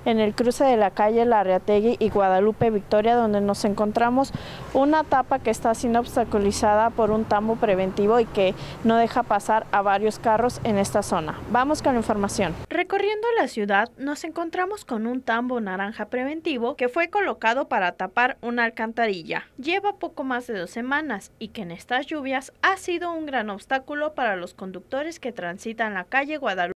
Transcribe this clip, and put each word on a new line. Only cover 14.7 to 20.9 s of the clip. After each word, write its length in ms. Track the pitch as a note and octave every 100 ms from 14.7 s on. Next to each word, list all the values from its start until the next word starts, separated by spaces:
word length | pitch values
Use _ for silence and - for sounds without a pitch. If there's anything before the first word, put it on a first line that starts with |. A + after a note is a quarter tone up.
| G#4
con 220 | - A3+ A3+
un 160 | B3+
tambo 380 | B3+ A3+ B3 B3
naranja 460 | G3+ F#3 G3+ A3+ G#3
preventivo 680 | B3+ C4 D#4+ E4 C4 A#3
que 140 | D4 B3
fue 200 | E4+ E4+
colocado 600 | G#4 F4+ A3+ A3 B3 D4
para 240 | A3+ F3+
tapar 440 | F3+ F#3 - B3+ C4+
una 240 | A#3 A#3+
alcantarilla. 800 | A3+ A#3 A3+ A3+ A3+ F#3 D#3+ - - -
Lleva 340 | C4+ F#4+ G4+
poco 320 | G4+ E4+ E4
más 240 | C4+ B3 B3
de 100 | G3+
dos 120 | F3
semanas 600 | A#3 B3